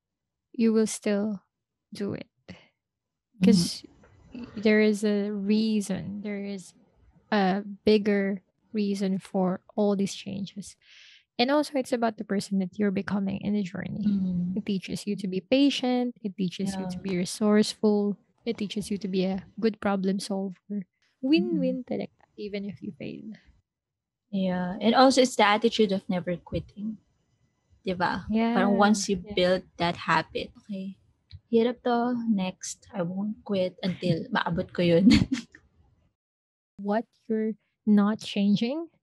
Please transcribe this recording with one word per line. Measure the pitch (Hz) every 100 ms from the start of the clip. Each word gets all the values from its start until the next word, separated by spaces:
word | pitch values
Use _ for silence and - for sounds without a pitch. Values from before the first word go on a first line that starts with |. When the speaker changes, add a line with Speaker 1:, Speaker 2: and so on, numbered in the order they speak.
| _ _ _ _ _
Speaker 1:
you | - 226
will | 220 220
still | - 214 202 214 202 - _ _ _ _
do | - 202
it. | - - _ -
Speaker 2:
Mm-hmm. | 185 _ _ _ _ _ _ _ 220
Speaker 1:
'Cause | 190 202 170 - - _ _ _ - 247 233 -
there | 214 214
is | 214 202
a | 214 208 202
reason, | 208 196 214 220 214 196 185 170 202
there | 208 202
is | 202 196 175 _ _ _ _ _ _
a | 214 185 196 208 202
bigger | - 214 208 202 196 196 - _ _
reason | 214 202 196 196 190
for | - 196 185 185 _ -
all | 208 202
these | 196
changes. | - - 196 202 202 175 - _ - - - _ -
And | 247
also, | 294 294 277
it's | 254
about | 247 233 220
the | 214
person | 196 - 196
that | 185 -
you're | 208
becoming | 196 196 202 196 196
in | -
the | 208
journey. | 185 185 - 214 208
Speaker 2:
Mm. | 202 185 180 180 190
Speaker 1:
It | 208
teaches | 190 - - -
you | 202
to | 196
be | 185
patient. | - 262 277 269 247 247 247 -
It | 214 185
teaches | 185 - 190 190
you | 185
to | 180
Speaker 2:
Yeah. |
Speaker 1:
be | 190 180
resourceful. | 180 - 214 208 214 - 214 208 202 196 _ _
It | - 220
teaches | 202 214 180
you | 202
to | 196
be | 185
a | 185 190 - -
good | 220 208
problem | 208 196 190 196
solver. | - 196 196 180 - 208 185 _ _ _
Win-win | 262 320 349 330 262 254
Speaker 2:
Mm-hmm. | 247
Speaker 1:
talaga, | 208 202 _ _ -
even | 208 202 196
if | 175
you | 208
fail. | 160 - 73 214 208 _ _ _ _ _ _ _ _ _
Speaker 2:
Yeah. | 196 190 180 180 185
And | 214
also, | 240 262 262
it's | 254 -
the | 208
attitude | 208 233 - 214
of | 196 -
never | 185 175 170
quitting. | - 175 - - 214 214 _ _ _ _ _ _ _ _
Diba? | - 180 175 - 175
Parang | 220 226 233 196 202
Speaker 1:
Yeah. |
Speaker 2:
once | 208 208 -
you | 190
Speaker 1:
Yeah. | 180
Speaker 2:
build | 202 180 185 - -
that | 170 175 -
habit, | 165 160 - - -
"Okay, | - 196 190 190 _ _ _ - _
hirap | 226 233 240
to. | 254 240 240 247 226
Next, | 196 185 185 - - -
I | -
won't | 170 190 208 214
quit | - 196 185 180
until | 190 175 180 165 -
maabot | - - 170 185
ko | -
yun." | 175 165 202
<laughs> | 214 - 262 - - _ _ _ _ _ _ _ _ _ _ _ -
Speaker 1:
What | 202 214 240 _ -
you're | 220 220 214 _ _ -
not | 208 202 220
changing, | - 208 202 208 226 302 339 _